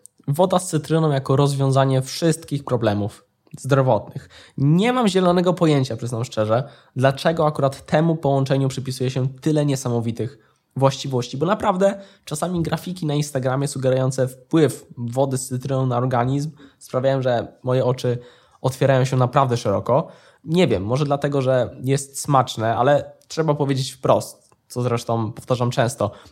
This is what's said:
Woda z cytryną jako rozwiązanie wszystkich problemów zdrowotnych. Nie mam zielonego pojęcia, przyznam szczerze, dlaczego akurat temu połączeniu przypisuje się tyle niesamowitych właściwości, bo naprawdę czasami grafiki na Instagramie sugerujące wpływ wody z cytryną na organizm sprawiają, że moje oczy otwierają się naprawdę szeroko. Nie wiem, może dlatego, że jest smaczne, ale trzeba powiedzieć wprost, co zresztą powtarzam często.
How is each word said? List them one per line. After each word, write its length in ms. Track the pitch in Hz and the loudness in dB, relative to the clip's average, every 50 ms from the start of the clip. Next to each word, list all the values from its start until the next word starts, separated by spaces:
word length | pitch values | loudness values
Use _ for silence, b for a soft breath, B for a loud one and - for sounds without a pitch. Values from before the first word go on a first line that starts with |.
| _ - _ _ - | _ -20 _ _ -6
Woda 320 | - 143 156 185 180 185 180 | -4 0 2 2 2 2 0
z 80 | 180 | 0
cytryną 440 | - 165 151 151 - 156 160 160 156 | 0 -4 -4 -2 0 0 2 2 2
jako 240 | 139 135 131 - 139 | 0 0 0 2 2
rozwiązanie 680 | 135 143 139 143 135 135 135 131 135 135 135 135 131 | 4 2 2 2 0 0 2 2 2 2 4 2 0
wszystkich 600 | 127 - - - 170 165 156 160 - - 147 135 135 | 0 -2 -4 -2 0 0 0 0 -4 -8 -8 -6 -4
problemów 600 | - 127 117 113 107 104 104 101 110 - - _ _ _ _ _ _ - - | -2 -2 0 0 0 0 0 -2 -4 -6 -12 _ _ _ _ _ _ -18 -8
zdrowotnych. 680 | - 127 139 135 131 131 113 101 - - - - - - B B B B B | -2 0 2 4 4 4 2 0 0 -6 -14 -16 -16 -16 B B B B B
Nie 360 | - 135 143 156 175 208 247 247 | 0 2 4 4 4 4 2 2
mam 140 | 254 247 | 2 2
zielonego 460 | 202 175 185 185 175 175 185 175 185 170 | 2 2 4 4 4 4 4 2 2 2
pojęcia, 440 | 175 170 156 147 139 127 - 113 | 2 2 2 4 2 0 -2 -4
przyznam 260 | - 120 117 120 113 117 | -6 -6 -6 -4 -4 -6
szczerze, 400 | - - 110 107 107 110 123 131 131 B B B B B | -4 -2 -2 2 2 2 0 0 -4 B B B B B
dlaczego 500 | 131 127 135 131 135 - 170 165 170 156 | 0 2 2 2 2 -2 -2 0 2 0
akurat 400 | 147 147 - 135 135 135 - - | 0 2 0 -2 -2 -2 -4 -6
temu 300 | - - 156 160 165 160 | 0 0 2 2 2 0
połączeniu 520 | 160 - 139 139 139 135 131 143 139 135 | 0 0 2 2 2 2 2 0 0 0
przypisuje 420 | 131 - 135 123 131 127 - 131 123 | -2 -2 -4 -8 -8 -6 -4 -4 -2
się 200 | 127 131 127 131 | -2 -2 -4 -4
tyle 360 | 131 - - 160 151 151 147 | -4 -4 -2 0 0 2 0
niesamowitych 720 | 147 135 131 - 123 120 117 107 117 113 - 113 123 - - b b b b b _ - | 0 -2 -2 -2 -2 -2 -2 -2 -4 -4 -6 -6 -8 -8 -14 b b b b b _ -2
właściwości, 640 | 131 135 135 131 - - 143 131 123 120 - - | 2 2 2 2 0 -6 -4 -4 -4 -4 -4 -4
bo 80 | 143 156 | -4 -2
naprawdę 560 | 175 202 202 - 214 185 185 190 196 208 196 B B B B B | 0 0 0 0 0 2 2 2 2 0 -2 B B B B B
czasami 360 | - 151 151 175 175 185 170 | -10 -6 -6 -4 -4 -2 -2
grafiki 440 | 165 147 151 156 - 180 175 - 165 | -2 -2 -4 -4 -6 -8 -8 -6 -4
na 100 | 147 143 | -2 -2
Instagramie 520 | 147 147 147 - 135 123 131 127 139 139 | -2 -2 -2 -2 -2 -2 0 -2 -2 -2
sugerujące 600 | 135 - 131 131 127 131 131 131 131 127 - 131 | -4 -4 -2 0 0 2 2 0 0 0 -2 -2
wpływ 580 | 131 - - - - 160 165 151 127 - - - - - | -4 -4 -12 -6 0 2 4 4 4 0 -4 -14 -16 -12
wody 400 | - 120 117 117 131 139 139 127 | -10 -8 -4 0 0 0 0 0
z 100 | 127 - | -4 -6
cytryną 380 | - 127 127 - 135 135 131 131 | -6 -8 -8 -4 -4 -2 -2 0
na 120 | 127 120 | 0 0
organizm 540 | 120 123 131 127 120 120 127 135 143 147 156 B B B B B B | 0 0 0 0 0 0 0 -2 -2 -4 -6 B B B B B B
sprawiają, 420 | - - - 127 127 135 135 135 | -14 -6 -4 -2 0 0 0 0
że 360 | 127 131 120 113 95 - - _ - | 0 0 0 0 -2 -6 -12 _ -4
moje 220 | 127 127 131 113 | 0 0 2 2
oczy 340 | 123 127 127 - 123 120 120 B B B B B B B B | 0 0 0 -2 -2 -2 -4 B B B B B B B B
otwierają 440 | - 127 131 - 139 135 135 131 127 | -4 -4 -2 0 2 4 4 4 2
się 120 | 127 135 | 2 2
naprawdę 400 | 127 127 120 - 147 135 127 120 | 2 2 2 2 2 2 2 0
szeroko. 500 | 113 - 110 98 98 95 - 120 151 165 B B B B B B B B | -2 0 0 -2 0 0 2 0 0 0 B B B B B B B B
Nie 240 | 156 160 180 180 | 0 2 2 4
wiem, 160 | 131 110 92 95 | 4 2 0 0
może 220 | 107 123 139 156 | -2 -2 0 0
dlatego, 360 | 139 143 139 - 147 143 139 | 0 -2 -2 -2 0 0 0
że 340 | 131 127 131 127 117 101 - - 127 | 2 2 2 2 0 -2 -6 -6 -2
jest 360 | 131 139 139 - - - - | -2 -2 -2 -2 -6 -12 -8
smaczne, 560 | - - 143 131 127 - - 113 110 113 113 | -2 2 2 2 2 2 -2 -2 -2 0 2
ale 360 | 110 123 139 143 135 - - - _ _ | 2 4 4 4 2 0 -4 -14 _ _
trzeba 260 | - - 160 160 160 147 | -10 -6 -4 0 0 0
powiedzieć 380 | 147 147 135 139 127 131 - | 0 0 -2 0 -2 -2 -6
wprost, 580 | - - - - 113 107 110 - - _ _ _ _ _ _ | -8 -4 2 2 2 2 2 -4 -14 _ _ _ _ _ _
co 140 | - - 123 | -10 -6 -4
zresztą 500 | 123 127 120 117 - - 117 117 110 104 | -2 -2 -2 -2 -2 -2 -2 -2 -2 -4
powtarzam 400 | - - - - 127 120 123 123 | -6 -8 -4 -4 -2 0 0 -2
często. 400 | - - 120 120 - - 107 101 B B B B | 0 0 0 0 0 -2 -4 -4 B B B B